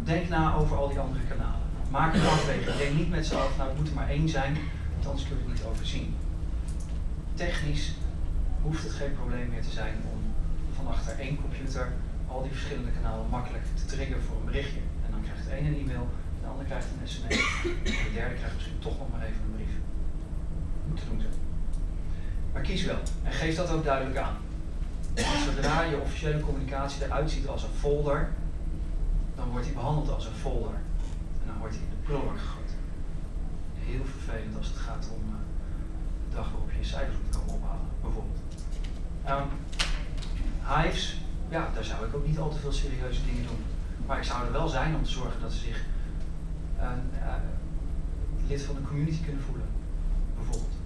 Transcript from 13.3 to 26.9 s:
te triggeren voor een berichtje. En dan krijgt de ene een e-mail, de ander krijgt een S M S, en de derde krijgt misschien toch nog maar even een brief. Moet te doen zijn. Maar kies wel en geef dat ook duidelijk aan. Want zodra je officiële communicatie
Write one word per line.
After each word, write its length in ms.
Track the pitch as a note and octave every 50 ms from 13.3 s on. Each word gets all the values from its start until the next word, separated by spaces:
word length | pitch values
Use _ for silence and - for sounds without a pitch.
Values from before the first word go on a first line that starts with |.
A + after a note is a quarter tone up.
| - B3 - - - - - - -
te 120 | - -
triggeren 380 | - - - - - C3 B2+ -
voor 140 | - - -
een 80 | -
berichtje. 340 | - - - C#3+ - D#3+ - - - - - -
En 60 | -
dan 100 | - -
krijgt 240 | - - - - -
de 100 | - -
ene 120 | B2 D3 D3
een 120 | D3 D3 C3+
e-mail, 240 | C3+ B2 A#2+ B2 B2 - - - - - -
de 60 | C3 B2+
ander 180 | C3 C3+ C#3
krijgt 220 | C3+ C3+ C3+ - -
een 200 | - - B2+ B2
S 120 | - -
M 120 | - -
S, 320 | - - - - - - -
en 400 | - - - - - - - - -
de 40 | -
derde 220 | - - - -
krijgt 200 | - - - -
misschien 240 | - - - - -
toch 180 | - D#3 - -
nog 100 | - -
maar 100 | - - - -
even 140 | - - -
een 100 | - -
brief. 180 | - - - - - - - - - - - - - - - - - - - - - - - - - - -
Moet 120 | - -
te 60 | - -
doen 100 | - -
zijn. 140 | - - - - - - - - - - - - - - - - - - - - - - - - - - -
Maar 80 | -
kies 240 | - - - - -
wel 140 | - - - - - - - -
en 80 | -
geef 240 | C#3 - D#3+ D#3+ D#3
dat 140 | - - -
ook 140 | - D#3 C#3+
duidelijk 340 | D3 C3+ C3 C3+ C3+ C3 -
aan. 200 | - - - - - - - - - - - - - - - - - - -
Want 300 | - D3+ D3+ D#3 D3 D3
zodra 360 | C#3+ C#3+ C#3+ - C#3+ D3 D#3+
je 180 | E3 D#3+ D3 C#3
officiële 400 | - - - - D#3+ D3+ D3 D3+
communicatie 640 | - - - C3 C3 C3 C#3+ C#3 C#3 C3+